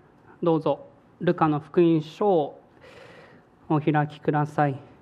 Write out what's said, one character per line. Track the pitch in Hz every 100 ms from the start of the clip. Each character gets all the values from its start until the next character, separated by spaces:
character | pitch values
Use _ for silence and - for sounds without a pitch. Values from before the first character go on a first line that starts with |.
| _ _ - -
ど | 175 160
う |
ぞ | 147 135 - - _ _
ル | 170
カ | 170 160
の | 147
福 | - 185
音 | 170 160
書 | 151 - 208
を | 175 139 - - - - - - - - - _ _ -
お | 151
開 | 156 151 147
き | -
く | -
だ | 147 147
さ | - 147
い。 | 127 - -